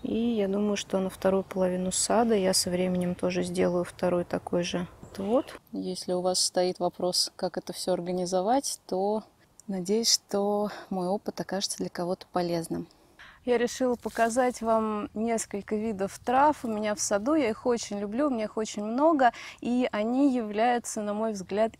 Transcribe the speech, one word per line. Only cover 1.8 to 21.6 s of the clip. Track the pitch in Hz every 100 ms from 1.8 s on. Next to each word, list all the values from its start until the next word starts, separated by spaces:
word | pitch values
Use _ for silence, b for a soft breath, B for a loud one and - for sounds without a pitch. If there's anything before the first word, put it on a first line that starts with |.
| 185
сада | - - 202 233
я | 214 185
со | 190 -
временем | 180 185 180 180
тоже | 180 180 180
сделаю | 180 180 185 175
второй | 175 - 180 175
такой | 175 180 - 175
же | 175 175 175 -
отвод. | - - 196 247 - - _
Если | 196 185 185 -
у | 180
вас | 180 185
стоит | - - 180 180
вопрос, | 175 - 180 - - -
как | 180 -
это | -
все | - -
организовать, | 180 175 180 180 185 190 262 - - -
то | 185 202 214 - _ _ - -
надеюсь, | 190 180 214 226
что | - _ 202 202 208 208 B B
мой | 190 180
опыт | 208 - -
окажется | - 190 - -
для | 180
кого-то | - 175 185 -
полезным. | 180 175 170 165 170 170 B B B B B -
Я | 240
решила | 240 - 262 240
показать | 220 - 226 233 247 240
вам | 226 226 220 214 202
несколько | 208 226 226 - 202 - 214
видов | 226 190 196 -
трав | - 254 294 285 240
у |
меня | 214 214
в | 208
саду. | - 202 220 320
Я | 233
их | 220 254
очень | 240 - 202
люблю, | 202 226 294
у |
меня | 233 214
их | -
очень | 220 -
много, | 208 240 311 302 247 B B B
и | - 247 247
они | 208 220 254 285 247
являются, | 214 208 240 240 - 220
на | 208
мой | 208 226
взгляд, | 202 180 196